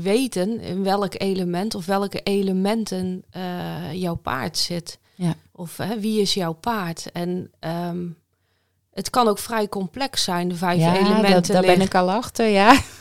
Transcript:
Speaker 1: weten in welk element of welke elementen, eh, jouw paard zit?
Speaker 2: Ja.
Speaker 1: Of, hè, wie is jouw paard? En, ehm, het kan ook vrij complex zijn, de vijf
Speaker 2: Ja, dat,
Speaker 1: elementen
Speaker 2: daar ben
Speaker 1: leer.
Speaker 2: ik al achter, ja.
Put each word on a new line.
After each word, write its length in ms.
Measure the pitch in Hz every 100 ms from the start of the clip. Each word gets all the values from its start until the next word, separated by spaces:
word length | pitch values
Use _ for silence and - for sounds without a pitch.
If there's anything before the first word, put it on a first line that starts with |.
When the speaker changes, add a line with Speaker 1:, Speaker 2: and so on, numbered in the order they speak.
Speaker 1:
weten 600 | 180 220 262 185 185 226
in 220 | 87 180
welk 380 | 196 202 196 -
element 540 | 196 190 175 175 220
of 120 | 208 170
welke 340 | 196 202 -
elementen, 1000 | - 202 196 190 196 226 208 185 185 185 -
eh, 640 | 185 185 180 170 165 175
jouw 220 | 185 180
paard 440 | 170 - 131 160 -
zit? 400 | - 175 165 - _
Speaker 2:
Ja. 200 | - 175 160 _
Speaker 1:
Of, 240 | - 170 -
hè, 240 | 147 220
wie 200 | 208 214
is 140 | 196
jouw 180 | 202 170
paard? 600 | 160 233 220 170 170 -
En, 380 | 175 175 180 - _
ehm, 480 | 160 170 175 175 175 160 _ _ _ _ _ _ _
het 180 | - 196
kan 180 | 254 226
ook 100 | 196
vrij 300 | - 226 202
complex 560 | 202 190 254 269 -
zijn, 240 | - 175 180
de 60 | 175
vijf 240 | 180 175
Speaker 2:
Ja, 120 | 165
dat, 120 | 185 196
Speaker 1:
elementen 460 | 196 196 185 170
Speaker 2:
daar 100 | 180
ben 140 | 185 180
Speaker 1:
leer. 100 | 196
Speaker 2:
ik 80 |
al 160 | 185 180
achter, 360 | 208 247 - 220
ja. 340 | 202 208 269 - -